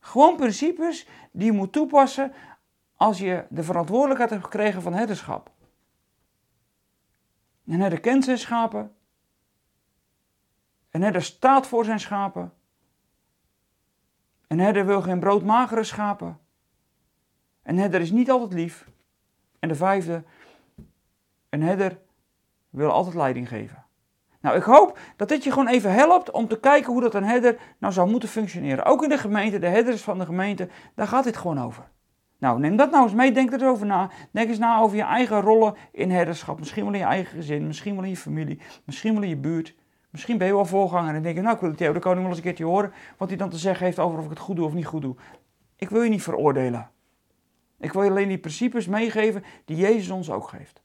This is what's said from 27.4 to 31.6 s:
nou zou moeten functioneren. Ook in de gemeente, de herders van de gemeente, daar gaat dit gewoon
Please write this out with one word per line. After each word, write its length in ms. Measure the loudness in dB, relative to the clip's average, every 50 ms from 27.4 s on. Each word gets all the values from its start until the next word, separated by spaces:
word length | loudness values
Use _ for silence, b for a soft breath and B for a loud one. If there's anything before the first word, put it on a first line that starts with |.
| 4 2 2 2 B B B B
nou 140 | -4 -2 2
zou 180 | 2 2 2
moeten 180 | 2 0 -2 -4
functioneren. 560 | -6 -6 -6 -6 -6 -6 -4 -4 -2 0 4
Ook 180 | 4 4 4 4
in 60 | 0
de 100 | 0 -2
gemeente, 400 | -2 -2 -2 0 0 -2 -2 -2
de 80 | -2
herders 360 | 2 2 2 2 2 0 -4 -4
van 160 | -6 -6 -6
de 60 | -6
gemeente, 440 | -6 -4 -4 -2 -4 -4 -6 -8 -10 B B B B B
daar 120 | -6 -6
gaat 180 | -2 0 0 0
dit 120 | 0 -4
gewoon 240 | -4 -6 -6 -4 -4